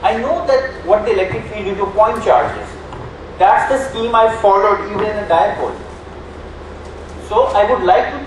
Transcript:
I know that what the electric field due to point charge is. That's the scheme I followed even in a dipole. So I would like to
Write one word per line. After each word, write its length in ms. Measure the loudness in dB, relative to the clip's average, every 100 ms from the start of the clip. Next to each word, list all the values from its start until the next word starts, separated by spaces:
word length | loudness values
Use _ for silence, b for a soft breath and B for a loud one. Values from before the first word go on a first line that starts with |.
I 140 | -2 0
know 280 | 0 -2 2
that 360 | 2 2 -8
what 220 | 0 2 2
the 60 |
electric 300 | 0 0 -4 -8
field 200 | -8 -6
due 100 | -2
to 100 | -2
point 320 | 2 2 2
charge 340 | 2 4 2 -6
is. 120 | -10 -14 -14 -14 -14 -14 -16 2
That's 320 | 4 4 2
the 60 | 0 -2
scheme 260 | -4 0 4
I 200 | 4 4
followed 520 | 4 4 4 0 -2
even 160 | -4 -2
in 100 | -4
a 120 | 0
dipole. 500 | 2 2 0 -6 -8 -14 -16 -16 -16 -16 -16 -16 -16 -16 -14 -14 -16 -16 -16 -2
So 140 | 2 2
I 180 | 4 2
would 120 | 2
like 280 | 4 4 2
to 140 | -6